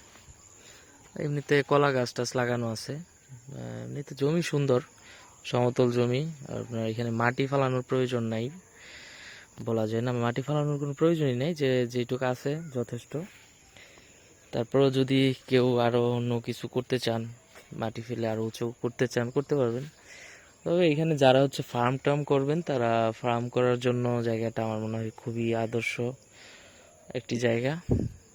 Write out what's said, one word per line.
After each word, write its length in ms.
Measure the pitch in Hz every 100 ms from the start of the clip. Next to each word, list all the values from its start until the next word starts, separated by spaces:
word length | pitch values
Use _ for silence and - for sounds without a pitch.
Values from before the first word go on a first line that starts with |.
| - - - - - - - - - - - -
এমনিতে 440 | 151 147 - 147
কলা 300 | 135 143 143
গাছ 220 | 131 120
টাছ 220 | - 123 131
লাগানো 360 | 123 120 117
আছে। 200 | 110 -
আহ, 640 | 143 175 _ - 127 127 135 120 117
এমনিতে 300 | 117 131 143
জমি 280 | 139 139 165
সুন্দর, 380 | 160 147 139 123 - - - - - -
সমতল 480 | - 123 123 120 123
জমি। 380 | 120 120 123 160 151 135
আপনার 380 | 117 113 117 113
এখানে 220 | 110 120
মাটি 360 | 113 120 127 139
ফালানোর 360 | 139 131 127
প্রয়োজন 400 | 127 131 127 123
নাই 280 | 113 113 123 180 - - - - - - - - - -
বলা 220 | 113 113 110
যায় 160 | 113
না, 100 | 123
মাটি 300 | 123 117 120
ফালানোর 360 | 135 151 147 143
কোনো 140 | 143
প্রয়োজনই 420 | 139 160 170 143
নেই, 200 | 123 143
যে 320 | 165 139 127 120
যেটুকু 380 | 123 120 127
আছে 360 | 127 127 139 151 170
যথেষ্ট। 420 | 127 120 120 - 147 190 - - - - - - - - - - - -
তারপরেও 380 | 131 117 135 139
যদি 440 | 131 131 135 135 127 -
কেউ 320 | 127 123 120
আরও 340 | 120 120 120
অন্য 280 | 120 120 120
কিছু 280 | 117 120 120
করতে 300 | - 123 127
চান, 300 | - 113 117 117 _ - -
মাটি 300 | - 113 113
ফেলে 260 | 113 117 113
আরও 160 | 110
উঁচু 280 | 110 - 117 117
করতে 260 | 120 - 123
চান, 220 | - 120
করতে 240 | 135 139 147
পারবেন। 280 | 120 117 147 - - - - - - -
তবে 240 | 170 170 175
এখানে 280 | 147 160 151
যারা 260 | 135 131
হচ্ছে 200 | 139 -
ফার্ম 340 | 139 120 120 131
টার্ম 280 | - 147
করবেন, 380 | 143 139 135 156
তারা 500 | 170 135 117 113 113
ফার্ম 360 | 110 123 117 120
করার 320 | 127 123 123
জন্য 420 | 123 123 120 120
জায়গাটা 420 | 117 113 113 113
আমার 140 | 113 110
মনে 180 | 110 110
হয় 120 | 110 -
খুবই 380 | - 117 117
আদর্শ 460 | 113 113 117 110 - 120 127 - - - - - - - - -
একটি 220 | 127 - 120
জায়গা। 440 | 120 117 127 160 - - - - -